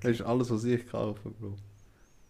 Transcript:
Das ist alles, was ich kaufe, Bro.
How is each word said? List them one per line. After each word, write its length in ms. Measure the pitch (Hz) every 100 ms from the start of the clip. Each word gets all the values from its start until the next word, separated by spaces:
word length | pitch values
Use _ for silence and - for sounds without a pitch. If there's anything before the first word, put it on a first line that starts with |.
Das 100 | 123
ist 100 | 113
alles, 280 | 107 123 123
was 120 | 110
ich 240 | 117 120 -
kaufe, 420 | 113 110 104 -
Bro. 240 | 107 104 98 101 - - - - -